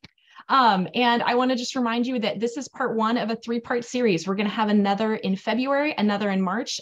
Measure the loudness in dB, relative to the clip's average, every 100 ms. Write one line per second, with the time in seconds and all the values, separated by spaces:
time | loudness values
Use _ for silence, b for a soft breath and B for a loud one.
0 | -16 B B B B 4 6 4 0 0
1 | 2 2 2 2 2 0 -2 -2 -2 0
2 | -2 -2 -2 -2 -4 -6 -10 -4 -4 0
3 | 0 0 -2 -6 -4 -4 -2 -4 -4 0
4 | 2 2 0 -2 -2 0 2 4 4 2
5 | 0 -2 -2 -2 -2 -2 0 0 0 0
6 | 0 2 0 0 0 -2 -4 -6